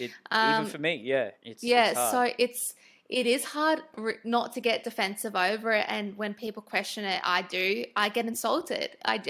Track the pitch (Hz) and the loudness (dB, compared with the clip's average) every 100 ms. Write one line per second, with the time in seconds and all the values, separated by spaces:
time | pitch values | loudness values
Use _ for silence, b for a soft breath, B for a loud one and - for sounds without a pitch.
0 | 120 B - 220 220 220 - 147 156 131 | -10 B -2 2 4 2 0 -2 -2 0
1 | 120 135 107 - 113 110 233 240 214 - | 0 0 0 -6 -16 -6 2 4 4 4
2 | 240 247 240 - 247 - - - b b | 2 2 2 2 0 0 -8 -10 b b
3 | b 254 240 254 - 294 311 311 - - | b 0 2 2 0 0 2 2 -2 -6
4 | 220 - 226 240 233 254 226 220 233 226 | -4 -4 0 0 0 -2 0 0 -2 -2
5 | 196 202 220 202 180 214 226 214 - 214 | -2 -2 -4 0 2 0 0 0 0 -2
6 | 208 202 208 208 226 214 - 202 - 220 | -4 -6 -6 -6 -8 -10 -4 -4 -2 -4
7 | 196 185 - 180 185 185 185 220 240 208 | -4 0 2 0 0 0 0 0 -2 0
8 | 208 233 226 233 226 285 349 - - - | 0 0 -2 -2 0 0 0 -4 -4 -4
9 | - 220 | -2 0